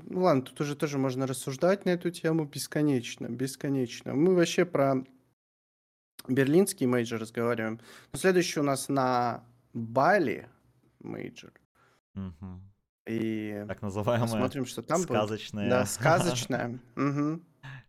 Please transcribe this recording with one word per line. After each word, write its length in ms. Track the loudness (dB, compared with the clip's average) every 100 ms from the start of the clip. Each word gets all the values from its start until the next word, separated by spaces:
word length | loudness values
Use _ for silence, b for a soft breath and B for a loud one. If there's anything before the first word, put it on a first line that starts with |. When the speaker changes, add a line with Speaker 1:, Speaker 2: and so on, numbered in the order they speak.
| -6
Speaker 1:
ну 160 | 2
ладно, 200 | 4 4
тут 180 | 2 -4
уже 140 | -4 -2
тоже 220 | -2 0
можно 280 | 0 0 -2
рассуждать 580 | -4 -6 0 2 2 0
на 60 |
эту 200 | 0 -2
тему 340 | -2 0 0 -2
бесконечно, 840 | -6 -4 0 2 2 -2 -8 -8
бесконечно. 840 | -4 -6 -4 -2 -2 -2 -6 -4 2
Мы 200 | 4 6
вообще 300 | 4 2 2
про 380 | 2 2 2 -2 _ _ _ _ _ _ _ _ _ _ -12 -2
берлинский 580 | 2 4 4 4 2 2
мейджор 320 | 2 0 -4
разговариваем. 580 | -6 -2 0 0 -2 -6 B B B
Но 60 | 0
следующий 400 | 4 4 2 0
у 40 |
нас 260 | 0 0 0
на 540 | 2 2 2 0 -2 -10 _ _
Бали 760 | -8 -2 2 4 4 2 -2 -8 _ _ _ _ _
мейджор. 540 | -12 -10 -10 -14 -20 -20 _ _ b b _ -12
Speaker 2:
Мгм. 560 | -12 -12 -16 -16 -20 _ _ _ -6
Speaker 1:
И 600 | -4 -4 -4 -6 -8 -8
Speaker 2:
Так 140 | -8
называемое 680 | -6 -2 0 2 0 0 -2
Speaker 1:
посмотрим, 140 | -2 -6
что 160 | -8
там 220 | -2 -2 0
будет. 260 | 0 0 -4 -8 -4
Speaker 2:
сказочное. 0 |
Speaker 1:
Да, 240 | 2 2 0
сказочное. 960 | 0 2 4 2 -2 -2 -4 -4 -8 -10
Speaker 2:
<laughs> 80 | -4
Speaker 1:
Мгм. 500 | -2 0 -2 -4 -10 _ -18 -18